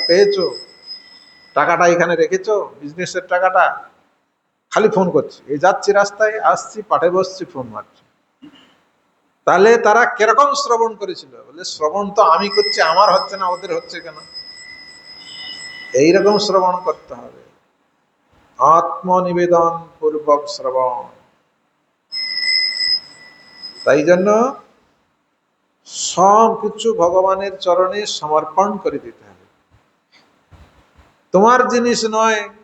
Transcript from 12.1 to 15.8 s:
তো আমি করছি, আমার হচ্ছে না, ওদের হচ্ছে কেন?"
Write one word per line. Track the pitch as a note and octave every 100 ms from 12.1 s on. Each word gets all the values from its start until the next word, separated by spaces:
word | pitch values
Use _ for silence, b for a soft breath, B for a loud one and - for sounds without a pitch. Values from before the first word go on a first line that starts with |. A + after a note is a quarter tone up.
তো | F#3
আমি | F#3 E3 G3+
করছি, | G3+ G3+ G#3+
আমার | E3 F3 G#3
হচ্ছে | F#3 F#3 G3
না, | F#3
ওদের | F3+ F#3+ E3
হচ্ছে | - F3
কেন?" | E3 D#3 - - - - B1 A#1+ - - - - - - - - - -